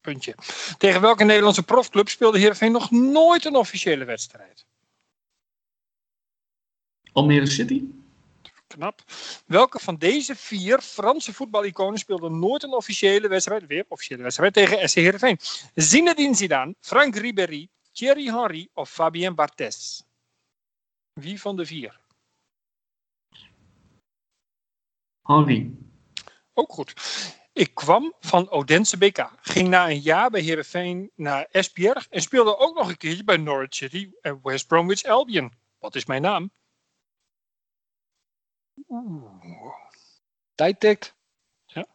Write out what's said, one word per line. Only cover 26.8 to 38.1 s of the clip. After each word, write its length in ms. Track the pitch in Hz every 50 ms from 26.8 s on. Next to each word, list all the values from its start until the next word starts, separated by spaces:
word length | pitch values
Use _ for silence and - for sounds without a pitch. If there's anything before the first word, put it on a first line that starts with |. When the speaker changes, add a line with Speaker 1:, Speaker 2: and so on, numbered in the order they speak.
| 135 - - - - - - - - - - _ _ _ _
Speaker 1:
Ik 200 | 285 170 - _
kwam 380 | - - 143 175 226 285 330 - _
van 300 | - 165 - 175 185 190
Odense 480 | - 147 135 131 156 175 220 - -
B 140 | 185 202 202 -
K, 160 | - 120 - _ _
ging 260 | _ - - - 180
na 220 | 185 185 185 180 165
een 100 | 151 143
jaar 300 | 143 156 160 185 220 254
bij 120 | 220 196
Heerenveen 680 | 160 160 160 156 151 - - 180 180 180 180 180 196 - _
naar 320 | - 156 143 143 135 156 -
Esbjerg 560 | _ 190 185 - _ 175 180 214 269 262 - _
en 120 | - 185
speelde 360 | 160 - - 254 233 214 208
ook 180 | - 277 330 320
nog 140 | 330 254 180
een 80 | 170
keertje 260 | _ - 156 165 185 208
bij 140 | 214 190
Norwich 360 | 165 156 147 143 135 135 135 -
City 340 | - 147 131 156 185 196 190 _ _
en 180 | _ 151 139 135 131
West 240 | 139 135 135 -
Bromwich 360 | _ 165 170 170 180 202 196 -
Albion. 480 | 269 220 254 262 247 220 165 131 113 _ _ _ _ _ _
Wat 160 | - 269 -
is 100 | - -
mijn 160 | - 131 135
naam? 300 | 147 190 208 170 175 202 _ _ _ _ _ _ _ _ _ _ _ _ _ _ _ _ _ _ _ _ _ _ _ _ _ _ _ _ _ _ _ _